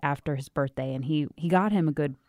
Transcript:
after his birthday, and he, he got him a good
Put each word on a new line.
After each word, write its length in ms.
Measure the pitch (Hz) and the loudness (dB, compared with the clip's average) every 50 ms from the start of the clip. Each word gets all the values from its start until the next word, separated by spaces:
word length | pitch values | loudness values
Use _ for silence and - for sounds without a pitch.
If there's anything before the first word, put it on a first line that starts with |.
| - | 0
after 320 | 143 143 - - 156 143 | -2 -2 -2 -4 -4 -4
his 120 | 135 135 | -4 -6
birthday, 460 | - _ 151 139 135 - - 131 135 131 | -4 _ -2 -2 -2 -4 -6 -6 -4 -4
and 100 | 131 131 | -4 -2
he, 240 | 131 156 151 147 - - | 0 0 0 -2 -2 -6
he 140 | - 160 170 | -6 0 2
got 220 | 185 185 196 214 | 2 2 4 4
him 160 | 214 196 165 | 2 2 2
a 40 | 156 | 2
good 240 | 143 156 147 139 131 - _ | 2 0 -2 -2 -4 -8 _